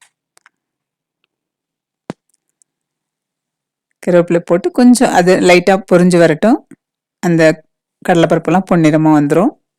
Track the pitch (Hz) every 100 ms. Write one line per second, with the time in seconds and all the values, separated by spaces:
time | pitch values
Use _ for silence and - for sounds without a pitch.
0 | _ _ _ _ _ _ _ _ _ _
1 | _ _ _ _ _ _ _ _ _ _
2 | - - _ _ _ _ _ _ _ _
3 | _ _ _ _ _ _ _ _ _ _
4 | - 175 170 170 - 175 349 311 247 240
5 | 254 - 180 185 180 180 180 190 - 180
6 | 180 175 165 156 208 302 - _ _ _
7 | _ _ 180 165 160 160 _ _ _ _
8 | - 175 165 170 160 180 196 175 156 156
9 | 156 151 147 156 233 - _